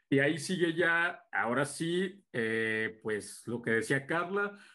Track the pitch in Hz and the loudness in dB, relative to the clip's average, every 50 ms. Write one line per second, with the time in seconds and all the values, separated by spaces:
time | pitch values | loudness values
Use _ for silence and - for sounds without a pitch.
0 | _ - 139 135 139 151 165 - - - 185 165 175 165 160 165 170 165 170 170 | _ 0 2 4 4 2 2 0 -2 -2 0 0 2 2 2 2 2 2 4 2
1 | 170 180 175 - - - - 95 104 117 123 135 143 139 - - 165 165 175 180 | 2 0 -2 -6 -12 -6 -2 -2 0 2 2 0 0 0 -2 -4 -2 0 0 0
2 | 190 185 196 - - _ - 123 113 110 113 113 113 110 110 110 110 110 110 107 | 0 -2 -4 -10 -16 _ -4 -2 0 0 0 0 0 0 0 0 0 -2 -4 -6
3 | - 110 107 101 - - - - - 113 117 117 - 117 113 113 107 - 143 135 | -4 -4 -4 -4 -4 -8 -14 -14 -10 -8 -6 -4 0 2 2 2 2 2 0 0
4 | 135 - 165 170 175 175 196 202 202 202 202 - - - - | 0 -2 -2 -2 -2 -2 -2 -2 -2 -4 -6 -10 -20 -20 -20